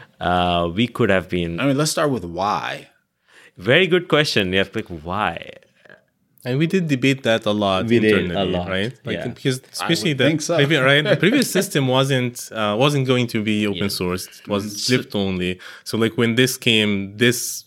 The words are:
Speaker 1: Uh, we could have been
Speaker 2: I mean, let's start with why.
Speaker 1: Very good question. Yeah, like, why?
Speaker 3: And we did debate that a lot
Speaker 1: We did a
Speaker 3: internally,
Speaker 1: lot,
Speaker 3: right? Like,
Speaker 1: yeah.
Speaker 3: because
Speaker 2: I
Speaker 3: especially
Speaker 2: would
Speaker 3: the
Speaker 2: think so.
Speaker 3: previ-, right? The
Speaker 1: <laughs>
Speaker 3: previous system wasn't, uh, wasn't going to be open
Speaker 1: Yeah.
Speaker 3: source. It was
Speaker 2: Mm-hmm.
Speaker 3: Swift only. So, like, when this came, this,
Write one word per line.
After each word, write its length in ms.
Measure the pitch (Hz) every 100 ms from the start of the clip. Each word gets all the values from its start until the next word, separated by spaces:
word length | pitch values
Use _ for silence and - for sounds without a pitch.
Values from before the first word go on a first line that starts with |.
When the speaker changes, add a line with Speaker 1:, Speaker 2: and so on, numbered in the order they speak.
| - -
Speaker 1:
Uh, 460 | 87 90 87 87 85
we 220 | 87 120
could 200 | - 110
have 200 | 95 80
been 320 | 90 85 85
Speaker 2:
I 60 | 139
mean, 120 | 135
let's 140 | 156
start 180 | - 151
with 140 | 120
why. 640 | 87 85 98 87 - 143 - _ _ _ _ - - -
Speaker 1:
Very 300 | 95 151 180
good 220 | 175 175
question. 440 | 151 151 117 95
Yeah, 120 | 95 92
like, 140 | 110 -
why? 640 | 85 80 98 98 85 - - _ _ _ - _ _ _ _
Speaker 3:
And 120 | 123 131
we 80 | 165
did 180 | 190 165
debate 380 | 131 135 135
that 200 | 113 113 107
a 40 |
lot 360 | 104 101 95 110
Speaker 1:
We 120 | 117
did 160 | 107
a 40 | 101
Speaker 3:
internally, 320 | 90 92 92
Speaker 1:
lot, 160 | 90 90
Speaker 3:
right? 320 | 95 110 -
Like, 120 | 123 -
Speaker 1:
yeah. 100 | 120
Speaker 3:
because 300 | 120 139 127
Speaker 2:
I 60 | -
Speaker 3:
especially 380 | - 95 165 170
Speaker 2:
would 60 | 131
Speaker 3:
the 60 | 135
Speaker 2:
think 120 | 156
so. 160 | - 170
Speaker 3:
previ-, 260 | 139 156
right? 180 | 131 143
The 140 | 147 165
Speaker 1:
<laughs> 100 | 175
Speaker 3:
previous 240 | 277 226
system 380 | 185 190 151 131
wasn't, 600 | 131 135 131 123 120 -
uh, 240 | 110 104 107
wasn't 280 | 143 143 131
going 180 | 123 120
to 140 | 113
be 240 | 104 107 104
open 160 | 98
Speaker 1:
Yeah. 60 | 101
Speaker 3:
source. 380 | - 90 90 - -
It 80 | -
was 160 | 101
Speaker 2:
Mm-hmm. 120 | 107 101
Speaker 3:
Swift 380 | - 123 - 104
only. 420 | 98 92 90 92 - -
So, 140 | - 110
like, 180 | 113 -
when 200 | 117 113
this 200 | 127 -
came, 600 | 123 110 107 101 98 107
this, 480 | 123 120 - -